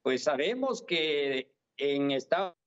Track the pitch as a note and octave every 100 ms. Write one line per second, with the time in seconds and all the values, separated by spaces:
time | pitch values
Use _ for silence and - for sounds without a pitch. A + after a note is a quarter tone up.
0 | B2+ B2+ G3 C3+ E3 B3 - - - E3+
1 | D#3 C#3+ C#3 C3 - _ _ - C#3+ C#3+
2 | C#3+ C3+ - F3 F#3+ -